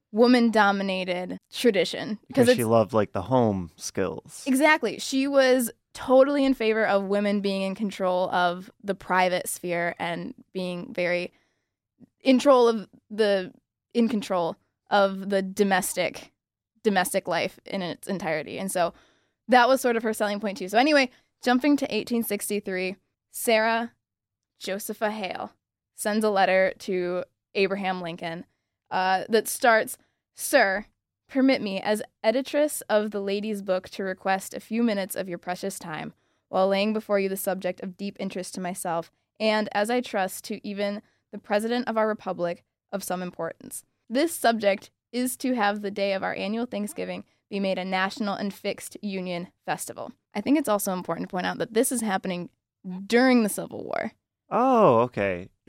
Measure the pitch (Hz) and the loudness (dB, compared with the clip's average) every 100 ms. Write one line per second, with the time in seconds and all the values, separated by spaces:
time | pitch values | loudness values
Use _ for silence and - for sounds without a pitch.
0 | _ 208 240 247 233 214 202 196 196 185 | _ 4 6 6 4 4 4 2 -2 -4
1 | 185 180 180 185 - - 247 196 170 - | -4 -4 -6 -10 -12 0 2 4 0 -2
2 | 170 208 _ - 240 247 113 113 101 110 | -8 -8 _ 2 4 4 4 4 4 2
3 | 101 - 92 127 117 98 87 - - - | 0 -2 0 2 4 2 -4 -10 -10 -4
4 | 92 - - - - 262 302 311 220 160 | -4 -4 -12 -10 -2 2 4 4 0 -6
5 | - 269 269 277 262 254 233 - _ - | -4 -2 2 4 4 4 0 -8 _ -12
6 | - 262 269 285 269 269 220 220 214 202 | 4 6 6 4 2 2 0 0 2 0
7 | 196 202 208 202 196 196 190 190 214 - | 0 0 0 0 -2 -2 -4 -4 -6 -2
8 | 185 180 185 185 175 180 190 _ 196 190 | -2 0 0 2 0 0 -10 _ -8 -8
9 | - 185 185 180 - - 180 170 170 - | 0 2 2 0 -4 -8 -6 -4 -4 -4
10 | 170 170 175 - _ 185 180 175 175 - | -6 -6 -8 -14 _ -8 -8 -8 -8 -4
11 | 175 175 175 - _ _ _ _ _ _ | -2 -2 -4 -12 _ _ _ _ _ _
12 | - _ - 254 285 262 233 226 185 _ | -20 _ 4 6 6 6 6 2 -4 _
13 | _ 208 214 196 185 - _ _ _ 240 | _ 0 2 2 -2 -12 _ _ _ 0
14 | 226 220 190 185 170 - _ _ _ 202 | 2 0 -2 -2 -2 -6 _ _ _ 4
15 | 196 190 196 196 190 190 202 190 185 - | 4 0 -2 -2 -2 2 2 4 0 -2
16 | 170 - - _ _ _ _ _ 220 196 | -4 -4 -14 _ _ _ _ _ 0 2
17 | 180 196 185 170 - - - 196 175 - | 2 -2 -2 -2 -2 -6 -10 -6 -6 -8
18 | - 190 175 156 - - 196 190 170 - | -8 -6 -4 -4 -6 -8 -6 -2 -2 -4
19 | _ _ _ _ - 247 240 269 254 226 | _ _ _ _ 2 6 6 4 2 0
20 | 226 220 208 208 208 196 185 208 277 294 | -2 -2 -4 -2 -6 -6 0 2 4 4
21 | 254 - _ _ - 247 294 285 - 214 | 2 -2 _ _ 0 2 4 2 0 -4
22 | - 240 226 208 - 208 208 185 185 190 | -2 -4 -2 -4 -2 -4 -4 -4 -4 -6
23 | _ _ _ - - 220 220 226 233 - | _ _ _ -6 2 2 2 0 -4 -10
24 | _ _ _ _ _ _ - 190 - 214 | _ _ _ _ _ _ -8 -6 -8 -4
25 | 214 214 202 - 214 - _ _ _ - | -4 -4 -6 -8 -10 -14 _ _ _ -8
26 | 220 208 214 196 185 190 190 - - 185 | -2 0 2 4 4 4 2 0 -4 -2
27 | 180 180 - _ _ 214 196 196 190 185 | -2 -4 -6 _ _ 0 0 0 -4 -4
28 | 175 175 170 165 - _ _ _ _ 185 | -6 -8 -8 -10 -12 _ _ _ _ -2
29 | 185 190 - 220 214 - 247 220 247 - | 0 0 2 0 0 2 4 4 2 -8
30 | _ _ _ - - 285 202 190 214 _ | _ _ _ -12 2 4 4 2 -6 _
31 | _ _ _ 269 269 269 208 190 - 214 | _ _ _ 2 4 2 0 -4 -2 -2
32 | - _ 220 233 269 285 294 - - 214 | -4 _ 0 0 0 0 0 -2 0 0
33 | 214 208 196 202 208 208 196 185 - - | 0 -4 -4 -4 -4 -6 -2 -4 -4 -8
34 | 190 185 196 190 - - - 220 233 202 | -8 -4 -2 -2 -4 -12 -6 0 0 0
35 | 190 - 190 170 - 180 196 196 175 156 | -4 -6 -8 -8 -8 -8 -8 -8 -10 -10
36 | 156 - _ _ _ 185 190 196 208 220 | -12 -16 _ _ _ 0 2 2 0 -2
37 | - 202 190 190 196 185 185 180 190 180 | 0 0 0 -2 -4 -4 -6 -8 -10 -10
38 | 202 190 190 190 180 - 185 185 180 170 | -10 -8 -8 -8 -10 -8 -8 -8 -4 -4
39 | 165 _ _ _ 220 214 214 - 208 247 | -6 _ _ _ -2 0 -2 -2 0 -2
40 | 240 214 190 - - 208 202 196 202 208 | -2 -4 -4 -6 -12 -12 -10 -6 -4 -6
41 | - _ _ 208 - 208 226 240 240 220 | -12 _ _ -18 -2 -2 0 -2 -2 0
42 | 220 214 - 175 175 180 _ _ _ 196 | 0 -2 -6 -4 -4 -6 _ _ _ -10
43 | - 185 180 - 165 - - - - _ | -6 -6 -6 -8 -8 -10 -14 -16 -18 _
44 | _ 233 330 - 233 226 202 196 - _ | _ 0 0 2 0 2 2 0 -4 _
45 | _ 240 254 - 262 247 202 208 208 202 | _ -4 -4 -2 -2 0 0 0 -6 -4
46 | 196 190 185 - 190 220 240 202 208 - | -2 -2 -4 -4 -4 -4 -4 -6 -6 -8
47 | 185 180 - _ _ 196 196 185 185 190 | -8 -10 -14 _ _ -4 -2 -2 -2 -2
48 | 190 - 208 190 202 - 202 - - - | -2 -2 -4 -2 -6 -6 -6 -6 -10 -12
49 | 208 190 180 175 185 _ - 160 - - | -8 -6 -6 -6 -8 _ -8 -6 -6 -12
50 | - - _ - 202 294 - 208 202 185 | -14 -16 _ -6 2 2 2 0 0 -4
51 | 175 165 180 185 185 175 165 220 262 247 | -4 -6 -6 -4 -4 -4 -2 0 0 0
52 | 220 190 190 175 175 - _ _ 190 185 | -2 -2 -4 -6 -8 -14 _ _ -12 -10
53 | 196 233 262 247 214 - - - - - | 0 4 6 6 4 -2 -8 -10 -8 -6
54 | - - _ _ _ 190 254 247 196 113 | -6 -10 _ _ _ 0 4 6 8 8
55 | 123 - 101 90 95 _ | 4 2 -2 -2 -8 _